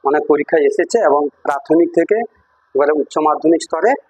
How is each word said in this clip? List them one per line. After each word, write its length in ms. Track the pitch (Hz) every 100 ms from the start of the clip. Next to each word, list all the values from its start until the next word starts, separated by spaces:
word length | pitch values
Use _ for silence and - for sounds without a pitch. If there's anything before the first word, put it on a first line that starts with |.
অনেক 200 | 143 151 151
পরীক্ষায় 320 | 143 143 160 139
এসেছে 280 | 143 170 233 170
এবং 120 | 143 147 _ -
প্রাথমিক 440 | 139 - 160 170 170
থেকে 200 | 170 214 233 _ _ _ _ 131
এবারে 180 | 143 151
উচ্চ 140 | - 160 151
মাধ্যমিক 340 | 147 156 165 -
স্তরে 260 | 160 202 277